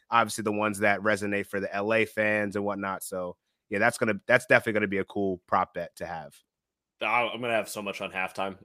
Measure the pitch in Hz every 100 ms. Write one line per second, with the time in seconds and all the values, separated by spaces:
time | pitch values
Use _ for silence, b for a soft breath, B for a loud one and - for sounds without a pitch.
0 | _ 117 110 - 110 104 107 98 107 101
1 | 104 104 101 101 98 101 95 98 104 110
2 | 107 - 107 107 104 101 101 98 98 95
3 | - 95 90 - _ _ _ 101 113 -
4 | 110 101 - 127 - 123 117 104 104 98
5 | 95 104 98 92 - 98 90 90 85 -
6 | 85 82 71 - _ _ _ _ _ _
7 | 110 117 113 107 123 113 98 110 101 95
8 | 98 95 92 - 98 95